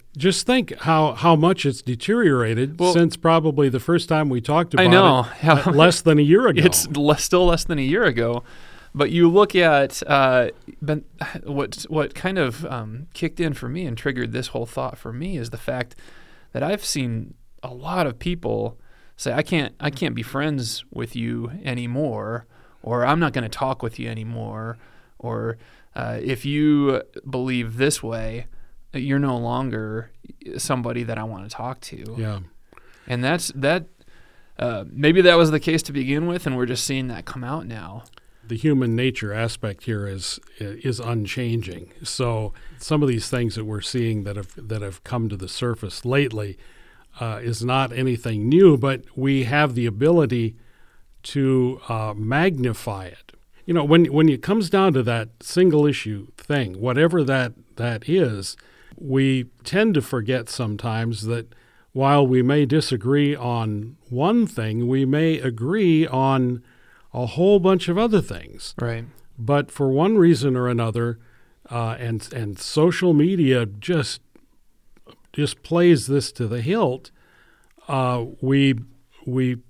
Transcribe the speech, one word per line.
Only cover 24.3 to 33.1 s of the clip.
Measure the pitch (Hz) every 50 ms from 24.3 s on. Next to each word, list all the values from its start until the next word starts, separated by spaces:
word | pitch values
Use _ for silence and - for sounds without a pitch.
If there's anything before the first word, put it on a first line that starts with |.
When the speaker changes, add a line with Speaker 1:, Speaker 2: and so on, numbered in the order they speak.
| 117 113 113 107 107 110 110 113 113 113 - - - - _ _ _ -
Speaker 2:
or, | - 117 113 113 113 113 113 113 - - - _ - _ -
uh, | - 120 117 113 -
"If | - 127 131 113 -
you | 143 143 147 151 151 147 143 143 139 131 - - - _ - - 139
believe | 131 127 127 131 127 123 117 113 110 120
this | 135 147 143 -
way, | - 113 113 113 113 110 113 - - - - - - - - - - -
you're | - 139 135 139 139 139
no | 143 139 127
longer | 117 117 117 120 123 135 131 113 110 110 107 110 113 113 - - - - - - - - - -
somebody | - - - 139 127 117 117 120 120
that | 120 117 113 110
I | 110
wanna | 113 107 95 95 110
talk | - - 113 127 135 -
to." | - - - - - - 117
Speaker 1:
Yeah. | 120 110 107 104 98 90 85 _ - - _ _ - - - - _ _
Speaker 2:
And | -